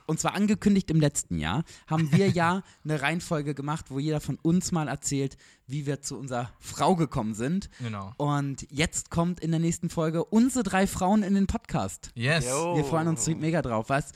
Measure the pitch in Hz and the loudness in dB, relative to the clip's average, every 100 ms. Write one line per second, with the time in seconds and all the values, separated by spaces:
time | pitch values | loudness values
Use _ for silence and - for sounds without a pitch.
0 | - 160 156 180 208 214 208 196 - 160 | -4 -2 -2 0 2 4 4 4 4 2
1 | 147 - - 82 78 120 - - - 160 | 4 0 -4 -2 0 -2 -4 -12 -4 -2
2 | 156 170 196 175 165 190 - _ 151 151 | 4 4 4 4 2 0 -4 _ -4 0
3 | 143 170 - 156 143 143 143 156 - 131 | 0 -2 -2 -2 -2 -4 -4 -6 -6 -4
4 | 151 151 - 135 165 180 - 170 147 131 | -2 -2 -2 -2 2 2 2 -2 -2 -4
5 | - 139 135 - - _ - 143 143 139 | -2 -2 -2 -6 -20 _ -8 -6 -4 -6
6 | - 123 131 123 123 - - - 151 175 | -8 -10 -6 -6 -6 -12 -14 0 2 4
7 | 151 139 110 107 131 185 - - 117 104 | 2 0 -2 -2 -2 -2 -4 -10 -8 -6
8 | 98 - 147 143 139 135 - 139 170 - | -10 -4 -2 0 -2 -6 -8 -2 -2 -2
9 | - 170 170 175 160 165 165 - 170 - | -4 -2 0 -2 -2 0 0 -2 -4 -2
10 | 160 147 - 214 254 254 196 190 196 - | -2 -2 2 4 4 2 0 2 2 2
11 | 185 214 190 196 196 233 - - 98 - | 2 4 4 2 2 -2 -2 -2 -2 -6
12 | - 117 123 165 123 139 170 160 143 160 | -12 -4 0 2 0 0 0 0 2 0
13 | 165 160 156 156 156 160 135 110 113 139 | 0 0 -2 0 0 0 0 -2 0 -2
14 | - | -2